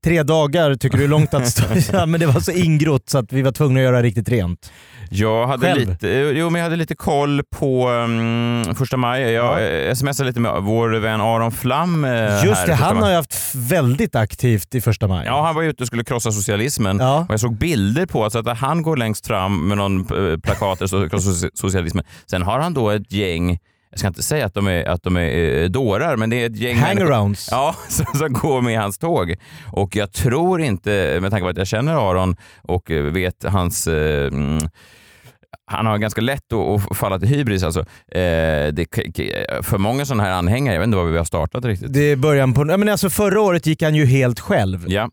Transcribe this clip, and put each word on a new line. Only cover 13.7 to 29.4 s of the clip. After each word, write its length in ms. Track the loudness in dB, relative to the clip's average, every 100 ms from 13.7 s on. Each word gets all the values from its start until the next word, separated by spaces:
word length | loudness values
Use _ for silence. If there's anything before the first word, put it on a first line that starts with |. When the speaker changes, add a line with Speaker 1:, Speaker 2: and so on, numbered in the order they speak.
| 2 2 2 0 0
Speaker 1:
aktivt 600 | -2 0 0 0 0 -2
i 60 |
första 260 | 0 0 0
maj. 180 | 0 0
Speaker 2:
Ja, 200 | 0 0
han 100 | 0
var 80 |
ute 200 | -2 -2
och 40 | -4
skulle 160 | -4
krossa 280 | -4 -2 -2
socialismen. 680 | -2 0 0 0 0 0 2
Speaker 1:
Ja. 200 | 2 2 0
Speaker 2:
Och 60 |
jag 60 | 0
såg 180 | 0 -2
bilder 480 | -2 2 2 0 0
på, 180 | 0
alltså, 160 | 0 0
att 180 | -2 -2
han 240 | -2 0
går 160 | 0 0
längst 300 | -2 -4 -4
fram 400 | -2 0 0 0
med 100 | 0
någon, 220 | 0 0 -2 -2 0
eh, 60 | -2
plakat 420 | -2 -2 -2 -2
och 80 | -2
så 200 | -2 0
krossar 220 | 0 0
soci-, 200 | 0 -4
socialismen. 500 | -4 -2 -2 -2 -4 -6 -16 -8
Sen 160 | -4
har 180 | -2 -2
han 140 | -2
då 160 | 0 0
ett 220 | 0 -2
gäng 460 | -4 -2 0 -2 -2 _ _ _
jag 100 | -4
ska 80 | -4
inte 160 | -4
säga 220 | -4 -2 -2
att 80 |
de 140 | -2 -2
är, 180 | 0 -2
att 180 | -4
de 140 | 0 0
är, 440 | 0 0 0 0
eh, 60 | 0
dårar, 460 | 0 0 0 0 0
men 140 | 0
det 120 | 0
är 40 | -2
ett 60 | -4
gäng 200 | -2 0
människor 80 | 2 2 2
Speaker 1:
Hangarounds. 420 | 2 0 -2 -4
Speaker 2:
Ja, 240 | -2 -2 -4
<laughs> 80 | -6
som, 160 | -4 -2 -2
som 180 | -2
går 280 | 0 0 0
med 180 | 0 0
hans 160 | -2 -4
tåg. 380 | -2 -2 -2 -6